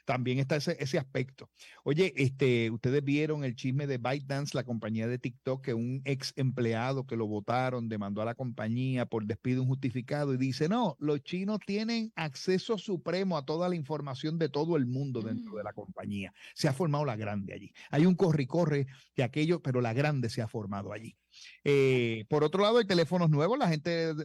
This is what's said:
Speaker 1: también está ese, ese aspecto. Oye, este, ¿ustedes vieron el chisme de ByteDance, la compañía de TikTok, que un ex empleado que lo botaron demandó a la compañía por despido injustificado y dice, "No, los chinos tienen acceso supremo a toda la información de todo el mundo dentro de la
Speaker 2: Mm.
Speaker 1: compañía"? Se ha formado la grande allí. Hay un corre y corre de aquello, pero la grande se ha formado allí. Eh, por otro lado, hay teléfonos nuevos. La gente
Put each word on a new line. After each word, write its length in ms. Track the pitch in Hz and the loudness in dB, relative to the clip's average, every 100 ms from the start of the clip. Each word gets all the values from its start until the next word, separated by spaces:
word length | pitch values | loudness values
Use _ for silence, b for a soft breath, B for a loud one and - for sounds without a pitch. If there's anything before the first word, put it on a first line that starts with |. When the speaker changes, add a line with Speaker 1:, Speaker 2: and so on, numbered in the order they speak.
| - | -2
Speaker 1:
también 340 | 123 123 127 | 0 0 0
está 160 | 135 151 | 2 0
ese, 220 | 175 165 | 0 -2
ese 160 | 135 170 | -2 -2
aspecto. 520 | 135 131 127 - - B B B | -2 -4 -4 -8 -20 B B B
Oye, 300 | 131 151 185 - | 0 2 2 2
este, 560 | 131 - 135 120 113 | 0 4 4 6 4
¿ustedes 320 | 113 123 143 | 0 2 2
vieron 400 | 143 147 156 151 | 2 2 2 0
el 120 | 131 120 | -2 -2
chisme 300 | 131 135 143 | -2 0 0
de 120 | 127 | -2
ByteDance, 580 | 120 143 135 139 143 139 | -2 -2 -2 -4 -2 -4
la 80 | |
compañía 440 | 120 117 107 113 113 | -4 -4 -2 -2 -2
de 120 | 123 | -2
TikTok, 420 | 131 123 - 131 | -4 -6 -4 -4
que 120 | 135 | -2
un 280 | 117 120 135 135 | -2 -2 -4 -2
ex 260 | 135 - - | -4 -4 -2
empleado 680 | 131 131 117 113 127 135 131 | -2 2 0 2 0 -2 -4
que 120 | 113 | -4
lo 100 | 107 | -2
botaron 600 | 104 101 123 127 127 113 | -2 0 0 0 -2 -4
demandó 320 | 107 101 101 | -4 -4 -2
a 40 | 113 | -4
la 100 | 120 | -4
compañía 680 | 127 117 110 120 131 127 117 | -6 -4 -2 0 0 0 -2
por 200 | 113 107 | -2 -4
despido 360 | 110 123 127 | -4 -2 0
injustificado 680 | 131 135 135 127 - 147 143 | 0 -2 -2 -4 -4 -2 0
y 40 | 127 | 0
dice, 320 | 135 131 156 | 0 0 0
"No, 260 | 233 208 - | 0 0 -2
los 240 | 147 147 | -2 -2
chinos 380 | - 180 196 214 - | -4 -6 -4 -4 -4
tienen 480 | 202 220 233 220 - | -4 -2 -4 -4 -6
acceso 640 | 156 - - 185 - 208 | -8 -4 0 0 0 -4
supremo 600 | - 175 - 180 196 160 | -2 -4 -2 0 0 -2
a 60 | 135 | -2
toda 220 | 160 180 | -2 0
la 80 | 175 | -2
información 600 | 139 151 143 131 156 165 | -4 -6 -6 -6 -4 0
de 80 | 151 | 0
todo 300 | 143 160 165 | 0 2 2
el 80 | 123 | 2
mundo 360 | 127 139 120 | 0 -2 -4
dentro 360 | 110 - 113 104 | -4 -4 -6 -8
de 80 | 104 | -8
la 60 | |
Speaker 2:
Mm. 40 | 107 | -10
Speaker 1:
compañía"? 580 | 104 95 101 101 95 B B | -12 -10 -8 -6 -8 B B
Se 160 | - 151 | -2 0
ha 40 | |
formado 300 | 135 165 147 | 0 0 0
la 140 | 147 107 | -2 -2
grande 340 | 107 104 95 | -4 -4 -6
allí. 200 | 92 101 B B | -10 -14 B B
Hay 140 | 139 180 | 4 6
un 100 | 175 | 6
corre 280 | 180 151 | 4 4
y 40 | 127 | 2
corre 400 | 165 160 143 135 B B - | 2 2 2 -2 B B -2
de 60 | |
aquello, 380 | 120 151 156 170 | 0 2 2 2
pero 200 | 135 123 | 0 0
la 100 | 117 | 2
grande 380 | 113 147 139 117 | 2 2 2 -2
se 120 | - | -2
ha 60 | 110 | -4
formado 460 | 117 101 101 98 | -6 -6 -6 -6
allí. 240 | 107 113 - _ B B B | -10 -12 -18 _ B B B
Eh, 600 | 143 143 135 127 117 113 110 | 4 6 6 4 2 -2 -2
por 140 | 151 | 2
otro 200 | 151 185 | 2 4
lado, 160 | 208 240 | 4 4
hay 60 | 202 | 4
teléfonos 440 | 175 151 180 165 | 4 4 4 4
nuevos. 300 | 147 170 269 | 6 4 4
La 80 | 202 | 2
gente 460 | 156 165 170 165 151 | 0 0 0 0 -2